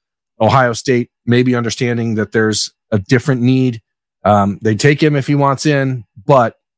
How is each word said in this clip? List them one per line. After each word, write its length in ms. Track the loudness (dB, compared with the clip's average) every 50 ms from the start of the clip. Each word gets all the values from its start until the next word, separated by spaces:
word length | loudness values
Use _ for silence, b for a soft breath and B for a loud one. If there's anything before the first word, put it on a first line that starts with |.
| _ _ _ _ _ _ _ -2
Ohio 320 | 0 2 2 2 2 0 -2
State 380 | -4 -2 -2 0 0 -2 -4 _ _ _
maybe 280 | 0 0 2 2 2 0
understanding 600 | -2 -2 -4 -6 -4 -4 -4 -4 -4 -4 -4 -4
that 180 | -4 -4 -2 -2
there's 400 | 0 0 0 0 -2 -4 -8 _ _ _ -6
a 80 | -4 -4
different 440 | -2 0 0 0 0 0 -2 0 0
need. 400 | 0 2 2 0 -2 -4 -6 -10 _ _ _ _ _ _ _ 0
Um, 340 | 2 2 2 2 0 -2 -4 -2
they 120 | -2 -2
take 260 | 0 2 2 2 2 2
him 140 | 0 0
if 100 | 0 -2
he 80 | -2 0
wants 320 | 0 2 0 0 0 0
in, 380 | 0 0 0 0 -2 -4 -6 -10 _ _ -6 0
but 340 | 2 2 4 2 2 -2 _ _ _ _